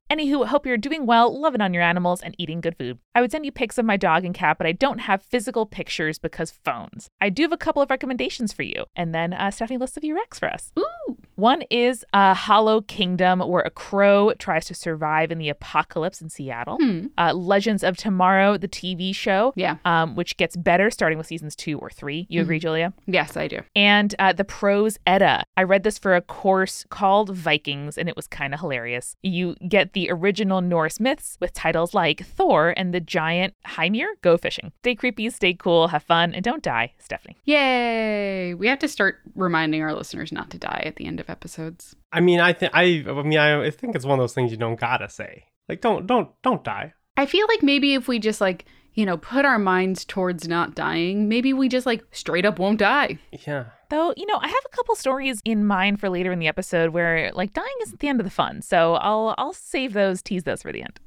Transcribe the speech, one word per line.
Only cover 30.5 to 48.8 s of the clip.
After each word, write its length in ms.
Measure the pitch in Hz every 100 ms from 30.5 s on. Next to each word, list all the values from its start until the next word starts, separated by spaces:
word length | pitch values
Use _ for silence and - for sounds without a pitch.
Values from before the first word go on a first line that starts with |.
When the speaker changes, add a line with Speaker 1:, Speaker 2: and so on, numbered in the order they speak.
| 190
Speaker 1:
Norse 400 | 180 170 156 -
myths 380 | 240 294 - -
with 120 | 180
titles 400 | - 165 165 170
like 320 | 208 165 -
Thor 480 | - - 381 180 165 -
and 180 | 180
the 60 | 180
giant 540 | 160 170 160 175 190 - -
Hymir 440 | - 170 220 370 415
go 140 | 180 170
fishing. 340 | - - 180 -
Stay 120 | 247
creepy, 340 | 233 247 220 214
stay 240 | - 185
cool, 340 | 180 185 170 165
have 160 | 156
fun, 300 | - 170 170
and 100 | 170
don't 180 | 220 302
die, 300 | - 120 117 -
Stephanie. 380 | - - - -
Speaker 2:
Yay! 1080 | - 294 269 247 240 226 220 208 202 190 180
We 140 | 175 208
have 100 | 269
to 80 | 294
start 280 | - 196 - -
reminding 480 | - 185 165 160 156
our 120 | 156
listeners 380 | 151 - - 165
not 180 | - -
to 80 | -
die 240 | - - -
at 100 | -
the 100 | -
end 120 | 160
of 80 | -
episodes. 680 | 175 - - 160 170 - _ _
Speaker 3:
I 80 | 165
mean, 180 | 175 175
I 120 | 175
thi-, 180 | 170 180
I, 320 | 156 180 165 -
I 140 | 139
mean, 160 | 147 156
I, 260 | 151 147
I 60 | 131
think 260 | - 247 185
it's 80 |
one 140 | 131 139
of 40 |
those 120 | 123
things 160 | - 123
you 40 | 110
don't 220 | 117 113
gotta 300 | 117 101 101
say. 380 | - 104 - _ _ -
Like, 120 | 175
don't, 260 | 233 196 185
don't, 240 | 247 - _
don't 200 | 254 190
die. 320 | - 98 - _ _ -
Speaker 2:
I 100 | 277
feel 200 | 359 427
like 140 | 453
maybe 320 | 277 277 277
if 120 | 269 254
we 120 | 240
just, 200 | 214 214
like, 260 | 190 180 - _